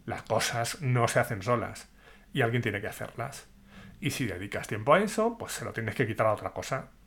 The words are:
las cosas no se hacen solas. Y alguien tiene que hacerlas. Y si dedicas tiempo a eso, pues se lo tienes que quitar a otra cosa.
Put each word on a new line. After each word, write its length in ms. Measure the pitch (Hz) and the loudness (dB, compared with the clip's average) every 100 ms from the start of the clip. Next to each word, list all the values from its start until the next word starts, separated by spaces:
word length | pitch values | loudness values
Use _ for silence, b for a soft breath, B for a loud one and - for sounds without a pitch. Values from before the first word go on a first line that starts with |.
| - | -8
las 180 | - | -8
cosas 580 | - 110 - 117 117 - | 0 0 2 0 -2 -2
no 260 | 135 123 120 | 0 4 4
se 120 | 131 | 4
hacen 240 | - 107 | 2 -2
solas. 480 | 110 120 98 107 - b b b b | 0 0 0 -8 -16 b b b b
Y 80 | - | 0
alguien 200 | 120 120 | 2 2
tiene 200 | 113 101 | 0 -2
que 60 | 98 | -6
hacerlas. 600 | - 113 - 120 - - - B B B B | -8 -10 -8 -8 -10 -18 -20 B B B B
Y 100 | 170 | -4
si 160 | - 120 | -2 -4
dedicas 420 | 90 98 98 78 | -4 -6 -6 -4
tiempo 260 | 107 117 | -2 6
a 60 | 170 | 6
eso, 380 | 208 - 220 226 | 6 2 0 0
pues 140 | - | -8
se 100 | - | -6
lo 100 | 104 | -6
tienes 220 | 98 110 - | -4 -4 0
que 120 | 110 | 0
quitar 200 | 104 110 | 4 2
a 60 | |
otra 180 | 104 95 | 2 -2
cosa. 380 | - - 131 - - | -6 -4 -6 -6 -18